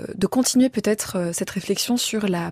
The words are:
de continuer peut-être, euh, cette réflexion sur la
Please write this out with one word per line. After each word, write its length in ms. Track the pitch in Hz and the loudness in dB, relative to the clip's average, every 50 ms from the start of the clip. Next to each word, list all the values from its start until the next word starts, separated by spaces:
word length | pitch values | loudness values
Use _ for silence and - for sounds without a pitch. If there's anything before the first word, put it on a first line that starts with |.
| - - - | -8 -8 -4
de 100 | 185 190 | -2 -2
continuer 440 | 190 - 254 247 - - 254 254 262 | 0 2 2 2 4 4 4 4 4
peut-être, 480 | - 220 - 208 214 214 - - - 185 | 2 0 0 0 0 0 -2 -4 -4 -2
euh, 120 | 175 170 | -2 -2
cette 200 | 170 - 185 - | -2 -4 -4 -4
réflexion 440 | - 196 - - 196 - - - 240 | -4 -4 -2 -2 -2 0 0 0 0
sur 320 | 240 - - - 214 208 196 | 0 0 -2 -2 0 0 0
la 240 | 180 170 170 170 | 0 0 -2 -4